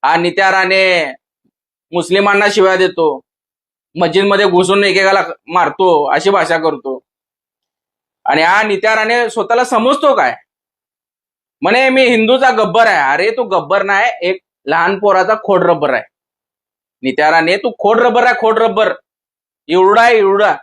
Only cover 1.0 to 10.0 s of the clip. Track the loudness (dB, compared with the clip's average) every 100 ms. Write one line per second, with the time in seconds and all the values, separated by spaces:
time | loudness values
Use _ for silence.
1 | -4 -10 _ _ _ _ _ _ _ -8
2 | -2 0 0 0 0 2 2 2 -2 0
3 | -2 -2 _ _ _ _ _ _ _ -4
4 | -2 0 0 2 2 0 2 0 0 0
5 | 0 0 -2 -10 -4 -2 -2 0 0 2
6 | 0 -2 0 0 0 -2 -2 -4 -10 -10
7 | _ _ _ _ _ _ _ _ _ _
8 | _ _ -4 0 2 0 0 -2 0 0
9 | 0 -2 -2 -4 -2 -2 0 0 0 0